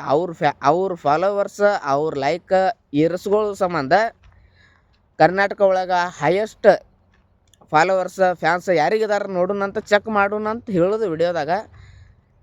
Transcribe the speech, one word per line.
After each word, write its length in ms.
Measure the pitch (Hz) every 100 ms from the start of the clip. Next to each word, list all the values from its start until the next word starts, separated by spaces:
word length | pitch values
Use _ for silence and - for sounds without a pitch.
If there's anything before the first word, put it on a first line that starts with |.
ಅವ್ರ 280 | 143 143 180
ಫ್ಯಾ-, 240 | 165 151 -
ಅವ್ರ 320 | 135 170 190
ಫಾಲೋವರ್ಸ್, 840 | 175 143 151 190 202 196 - 202 202
ಅವ್ರ 320 | 143 139 156
ಲೈಕ್ 640 | 147 135 170 _ 190 190 - _
ಇರಿಸ್ಕೊಳ್ಳೋ 600 | 143 160 175 208 208 214
ಸಂಬಂಧ 380 | 196 185 170 131 180 214 - - _ _ _ _ _ _ _ _ _
ಕರ್ನಾಟಕ 420 | 160 190 196 202
ಒಳಗ 300 | 196 185 185
ಹೈಯೆಸ್ಟ್ 760 | 180 175 - 151 185 220 - 220 170 - _ _ _ _ _ _ _ -
ಫಾಲೋವರ್ಸ್, 640 | 156 175 190 180 - 185
ಫ್ಯಾನ್ಸ್ 340 | 175 160 175 175
ಯಾರಿಗಿದಾರ 580 | 170 156 214 214 202 202
ನೋಡೋಣ 380 | 185 185 202
ಅಂತ, 140 | 196 214
ಚೆಕ್ 300 | - 208 220
ಮಾಡೋಣ 400 | 208 202 214 214
ಅಂತ 220 | 226 -
ಹೇಳೋದು 400 | 190 175 220 214
ವಿಡಿಯೋದಾಗ. 400 | 160 170 170 143 185 233 - - - - _ _ _